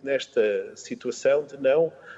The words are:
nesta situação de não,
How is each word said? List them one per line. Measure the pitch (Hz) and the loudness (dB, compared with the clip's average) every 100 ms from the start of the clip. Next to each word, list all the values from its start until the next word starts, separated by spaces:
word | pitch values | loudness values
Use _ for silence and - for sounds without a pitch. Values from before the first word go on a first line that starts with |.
nesta | 135 135 - 120 107 98 104 - | -4 -4 -2 2 2 0 -4 -12
situação | - 123 123 - 135 143 | -14 -10 -8 -2 2 2
de | 151 139 | 0 -2
não, | 135 147 160 - - | 2 4 2 -2 -20